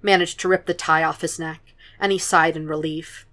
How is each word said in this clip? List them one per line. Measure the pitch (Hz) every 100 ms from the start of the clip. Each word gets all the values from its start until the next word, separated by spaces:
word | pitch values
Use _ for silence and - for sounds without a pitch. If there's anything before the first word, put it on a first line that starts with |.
managed | 208 190 175 -
to | 185
rip | 185 -
the |
tie | 175 - 160
off | 160 151
his | 165 -
neck, | 160 160 _ _ - -
and | 202
he | 190
sighed | - 180 160 160
in | 156
relief. | 156 156 156 165 - -